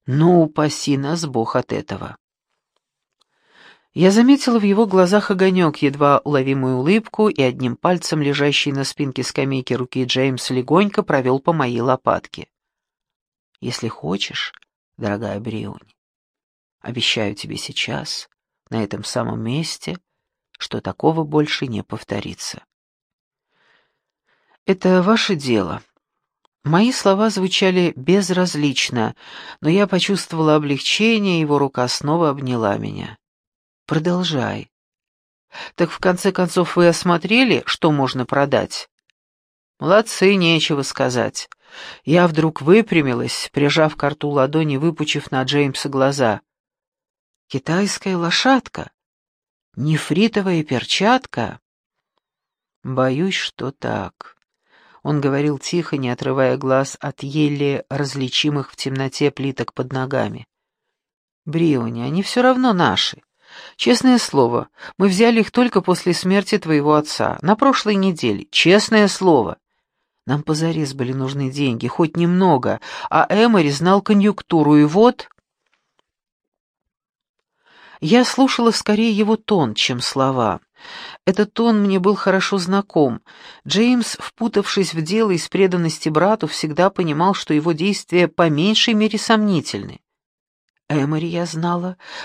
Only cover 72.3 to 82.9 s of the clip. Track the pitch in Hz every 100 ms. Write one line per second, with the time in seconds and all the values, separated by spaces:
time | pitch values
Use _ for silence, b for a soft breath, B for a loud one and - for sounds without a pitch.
72.3 | 180 185 135 104 107 B B B 160 -
73.3 | 202 233 208 147 139 170 196 190 202 208
74.3 | 202 - 165 147 151 147 180 233 247 -
75.3 | _ _ _ _ _ _ _ _ _ _
76.3 | _ _ _ _ _ _ _ _ _ _
77.3 | _ _ b b b b b 160 233 247
78.3 | - 262 - 233 - - 208 233 208 214
79.3 | 220 - 202 127 107 - 123 - 135 131
80.3 | 131 110 85 _ B B B B B -
81.3 | 190 208 - 233 214 202 190 185 196 196
82.3 | 185 - 202 175 196 196